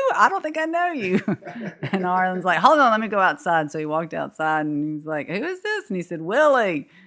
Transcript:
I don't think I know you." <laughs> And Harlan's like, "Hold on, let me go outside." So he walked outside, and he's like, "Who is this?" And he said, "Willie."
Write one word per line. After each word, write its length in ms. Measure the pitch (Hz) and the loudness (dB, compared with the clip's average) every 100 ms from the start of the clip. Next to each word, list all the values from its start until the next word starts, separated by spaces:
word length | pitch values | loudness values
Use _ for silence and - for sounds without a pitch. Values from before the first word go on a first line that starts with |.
| 539 | 4
I 140 | - 214 | 4 4
don't 140 | 381 | 2
think 140 | 311 311 | -4 -4
I 80 | 320 | -2
know 260 | 339 349 | 0 -2
you." 280 | 320 190 185 | -2 0 0
<laughs> 720 | - 180 - 240 214 - 143 | 0 -6 -8 -12 -12 -10 -4
And 100 | 190 | -2
Harlan's 400 | 180 185 185 185 | 0 2 0 0
like, 160 | 180 165 | 0 4
"Hold 200 | 226 311 | 6 6
on, 120 | 262 | 6
let 80 | 214 | 4
me 80 | 220 | 0
go 120 | 208 | 2
outside." 520 | 185 147 185 165 156 | 2 2 0 0 0
So 80 | 160 | -4
he 60 | 151 | -4
walked 280 | 156 165 | -4 -4
outside, 520 | 165 143 - 156 156 151 | -6 -8 -4 -2 0 0
and 320 | 147 151 151 | -2 -4 -6
he's 80 | 151 | -6
like, 240 | 151 - | -6 -4
"Who 120 | 180 | -6
is 200 | 311 370 | -6 -6
this?" 280 | 427 427 415 | -6 -6 -4
And 60 | - | -6
he 80 | |
said, 180 | - 170 | -6 -8
"Willie." 680 | 160 233 302 269 208 156 - _ | -2 2 4 4 2 -2 -6 _